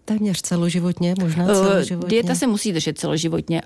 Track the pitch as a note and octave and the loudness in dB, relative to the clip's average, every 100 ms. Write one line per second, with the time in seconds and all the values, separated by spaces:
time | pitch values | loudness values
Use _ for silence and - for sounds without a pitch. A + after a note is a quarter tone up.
0 | - G#3+ G#3 F3+ - F3 F3 F3 F3 E3+ | -4 -2 0 -2 -2 0 0 0 -2 0
1 | F3 F#3 E3+ D#3+ F3+ G3 G3 F#3+ D3+ F3 | 0 0 0 0 2 4 4 2 0 -4
2 | F3+ A3+ F3 E3+ C4 G#3 G#3+ D#3+ D#3 D3+ | 0 0 2 0 0 0 0 -2 -2 -4
3 | D#3 D#3 E3 D#3+ D#3 E3 | -2 -2 0 -2 -2 -4